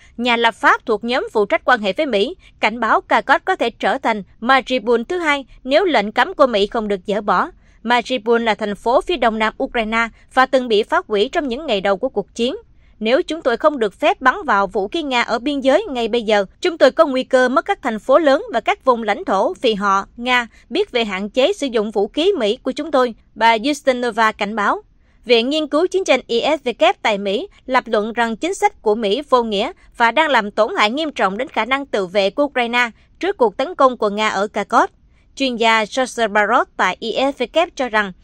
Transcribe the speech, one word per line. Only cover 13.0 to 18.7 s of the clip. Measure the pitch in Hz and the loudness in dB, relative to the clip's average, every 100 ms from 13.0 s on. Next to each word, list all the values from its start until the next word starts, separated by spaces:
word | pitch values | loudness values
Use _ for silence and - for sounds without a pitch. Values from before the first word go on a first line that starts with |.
"Nếu | 214 277 | 0 0
chúng | 339 320 | 0 -4
tôi | 277 233 | -2 2
không | 311 285 | 0 2
được | 208 - | -4 0
phép | 311 403 | 0 2
bắn | 262 359 302 | 2 0 0
vào | 202 196 | 0 2
vũ | 208 202 | -2 -4
khí | 339 | -4
Nga | 294 247 | -2 -2
ở | - 233 | -2 -2
biên | 254 277 | -2 0
giới | 262 302 440 | 2 2 0
ngay | 247 226 | -4 -2
bây | 240 | -2
giờ, | 214 208 190 _ | 0 0 0 _
chúng | 359 339 | -6 2
tôi | 269 | 2
có | 294 320 | 4 2
nguy | 262 | 0
cơ | - 262 247 | 0 2 2
mất | 294 | 0
các | 370 392 | -2 -4
thành | 254 220 | -4 -6
phố | - 285 | 2 4
lớn | 302 285 466 | 4 2 0
và | 233 | -4
các | - | -2